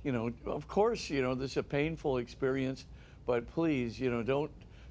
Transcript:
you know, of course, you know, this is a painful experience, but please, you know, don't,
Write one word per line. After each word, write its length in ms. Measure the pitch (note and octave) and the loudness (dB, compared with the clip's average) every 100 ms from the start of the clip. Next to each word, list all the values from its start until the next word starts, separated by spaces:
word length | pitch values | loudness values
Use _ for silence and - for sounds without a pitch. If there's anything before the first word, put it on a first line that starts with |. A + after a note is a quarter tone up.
you 80 | D3 | -2
know, 200 | B2 A#2 A#2 - | 0 0 -2 -4
of 220 | - - | -4 0
course, 420 | G3 A3 A3 - | 4 4 4 0
you 120 | C#3 | 2
know, 140 | B2+ C3 | 2 2
this 160 | C3+ | 0
is 60 | D3 | -2
a 60 | |
painful 540 | - C#3+ D#3 D#3+ D3+ B2+ | 0 2 2 0 0 0
experience, 680 | A#2+ - C3+ C3+ C3 C3 - - - - - | 0 -2 0 2 0 -2 -8 -16 -18 -8 0
but 180 | A#2+ A2+ | 0 0
please, 520 | - E3 C#3 A#2+ G#2 | 0 2 2 0 0
you 100 | B2+ | 0
know, 140 | A#2+ | 0
don't, 260 | A2 C3+ D3+ - - - - | 2 0 0 -6 -18 -18 -16